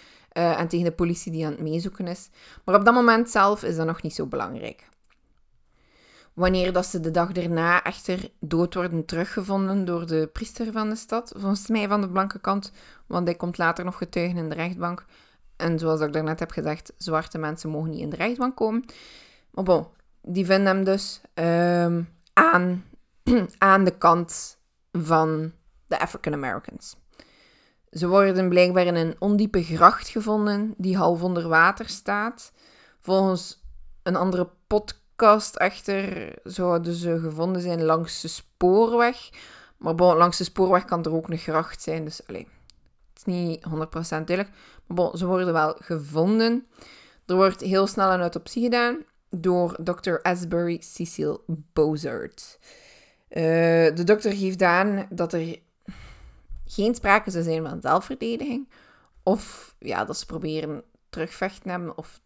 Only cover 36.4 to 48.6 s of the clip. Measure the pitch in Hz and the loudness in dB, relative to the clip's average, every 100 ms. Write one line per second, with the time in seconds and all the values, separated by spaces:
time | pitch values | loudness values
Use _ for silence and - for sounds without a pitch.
36.4 | - 185 180 170 170 170 175 165 165 156 | -12 -4 0 0 -2 -4 -2 -2 -4 -4
37.4 | 175 180 175 170 160 160 165 - 165 - | -2 -2 -2 0 0 0 -2 -8 -8 -10
38.4 | - - 180 196 226 233 240 254 - - | -12 0 4 6 4 4 2 -2 -12 -20
39.4 | - - - _ 160 165 180 160 175 - | -20 -20 -20 _ -4 4 6 6 4 2
40.4 | 180 - 185 180 - 170 160 160 160 170 | -4 0 4 4 2 -4 -2 -4 -4 -8
41.4 | - 156 165 - - 160 156 - - - | -2 -2 -2 -8 -8 -6 -8 -12 -14 -16
42.4 | - _ _ _ _ _ _ - - 180 | -16 _ _ _ _ _ _ -12 -6 -4
43.4 | 170 165 170 156 156 160 165 156 160 180 | -4 -6 -8 -8 -6 -8 -6 -6 -2 -2
44.4 | 196 - - - - 170 175 165 180 185 | -4 -10 -20 -20 -6 -2 -2 -2 -2 0
45.4 | 180 165 151 - - 160 147 156 180 220 | 2 2 0 -2 -6 -8 -4 0 2 4
46.4 | 226 240 - - - - - _ - 185 | 2 0 -6 -20 -20 -20 -20 _ 0 4
47.4 | 190 - 185 190 196 214 190 180 175 170 | 4 4 0 2 2 2 2 2 0 -4
48.4 | - 240 | -8 -4